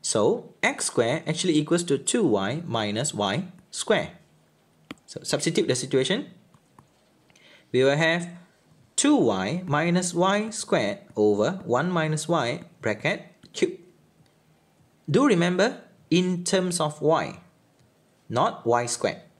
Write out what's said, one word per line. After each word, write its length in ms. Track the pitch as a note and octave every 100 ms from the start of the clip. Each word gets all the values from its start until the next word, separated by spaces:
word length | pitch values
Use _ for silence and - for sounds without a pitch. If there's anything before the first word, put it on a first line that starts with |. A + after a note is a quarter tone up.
So 520 | - A2 A2 A#3+ - -
x 220 | A3+ C#4 -
square 380 | - A#2 D#3 D#3
actually 300 | D#3+ F#3 D3+
equals 260 | D3+ E3+ F3
to 120 | C#3
two 280 | - B3 F3
y 380 | G#2 F#2+ D3 F3
minus 480 | A#2 G#2 G#2 C3
y 320 | G#2 G2+ A#2+ - - _
square. 440 | - - G3 - - _ _ _ _ _ _ _ - _
So 160 | -
substitute 440 | - C#3 E3 E3+ E3+
the 80 | B2+
situation. 560 | C3+ C3+ C3 G#3+ D4 - _ _ _ - _ _ _ _ _ _ - - _
We 120 | B2+
will 140 | C3+ D3
have 320 | D#3+ E3+ F3 - - _ _ _ _ -
two 200 | C#4+ D4
y 480 | C3 F#2+ F#2+ E3+ F#3
minus 480 | D3 E3+ F3+ F3+
y 360 | E3+ F#3 G3+ A3
squared 500 | - - F3 G#2 G2+ - -
over 460 | G#2+ G#2 A#2 F#3 -
one 260 | A#2+ F3
minus 360 | F3 D#3 D#3 D3+
y 360 | E3 A#2+ - - _
bracket 440 | A2+ G#2 D3 G#3+ - _ -
cube. 240 | - - - - _ _ _ _ _ _ _ _ _ _ _ -
Do 180 | F3 C#4+
remember, 540 | F3+ F3 F3+ A3 C#4 - _ _
in 340 | F3 F3+ F3
terms 360 | F3 F#3+ F#3 F3
of 220 | D3+ -
y, 400 | D3 D#3+ - - - _ _ _ _ _ _ _ _
not 360 | A2+ G3 - A2+
y 200 | A#2+ A#2+
squared. 360 | - G#2 - -